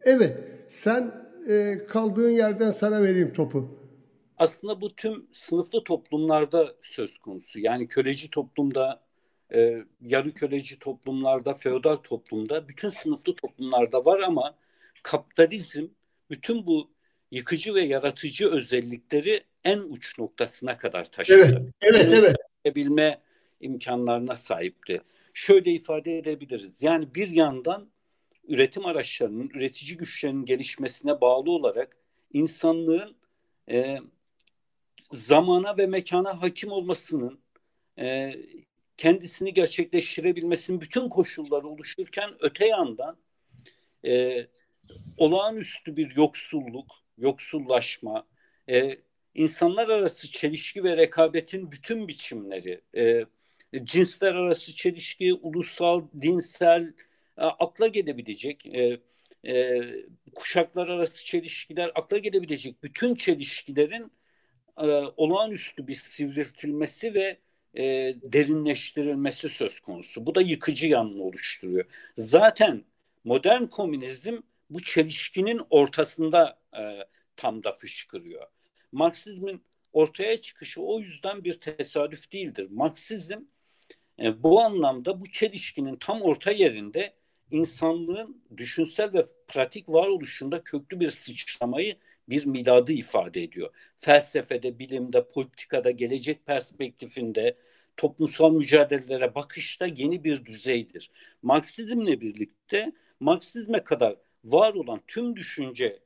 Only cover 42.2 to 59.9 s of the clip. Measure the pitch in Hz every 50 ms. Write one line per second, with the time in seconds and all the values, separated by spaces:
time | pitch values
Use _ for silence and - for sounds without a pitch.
42.2 | 202 208 196 - - 147 - - - 220 220 202 170 - - 107 131 147 170 _
43.2 | _ _ _ _ _ _ _ - - - _ _ _ _ _ _ - - 123 123
44.2 | 127 127 127 123 117 - _ _ _ _ _ _ _ _ - - - - - -
45.2 | 165 151 165 190 202 214 226 220 190 - - - _ 170 151 143 156 135 127 139
46.2 | 151 151 - - - - - 156 - - 113 127 - _ - _ _ _ _ _
47.2 | 117 135 135 135 - - - 156 139 123 127 123 120 - - - - 110 107 110
48.2 | - _ _ _ _ _ _ _ _ - 127 127 131 139 135 - _ _ _ _
49.2 | _ _ _ - 156 156 156 - 170 175 180 214 233 220 220 214 202 170 - -
50.2 | - 147 - - - 151 156 151 - - - 208 185 185 170 160 165 160 - -
51.2 | 165 160 156 170 160 - - 190 190 170 143 - _ - 226 226 214 180 147 -
52.2 | - - - 113 101 98 95 95 87 92 90 85 _ _ _ 110 120 117 117 117
53.2 | 113 - _ _ _ _ - _ _ _ - 135 127 113 - 170 185 180 - -
54.2 | 196 196 180 180 180 180 170 165 - - - - - 185 175 165 151 - - _
55.2 | 185 185 180 180 - 165 156 175 175 - - - 170 170 170 175 160 151 _ 147
56.2 | 139 156 180 175 170 - - - 180 170 170 175 170 165 151 _ - _ _ _
57.2 | _ _ _ - - 160 151 _ 165 165 _ - 214 226 208 214 185 151 143 120
58.2 | 120 110 104 - - 139 147 _ - - - 123 123 120 123 120 _ _ _ _
59.2 | _ - _ _ _ - 127 127 127 127 247 - - 120